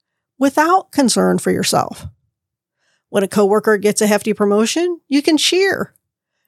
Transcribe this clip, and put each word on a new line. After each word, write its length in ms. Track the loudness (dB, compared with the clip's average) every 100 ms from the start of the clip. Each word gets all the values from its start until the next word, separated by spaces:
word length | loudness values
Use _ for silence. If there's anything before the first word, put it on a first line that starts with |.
| _ _ _ -4
without 520 | 0 2 2 2 0
concern 460 | 0 0 2 0 0
for 140 | -2
yourself. 560 | -2 -2 -2 -4 -8 -18 -20 _ _ _ _ _ _ _ _ _
When 120 | -4
a 60 | -2
coworker 500 | 0 2 2 2 0
gets 240 | 0 0
a 60 | 0
hefty 260 | 0 -2
promotion, 680 | -2 0 0 0 -2 -4 -6 -4
you 140 | -2
can 160 | 0 0
cheer, 560 | 0 0 0 -2 -8 _ _ _ _ _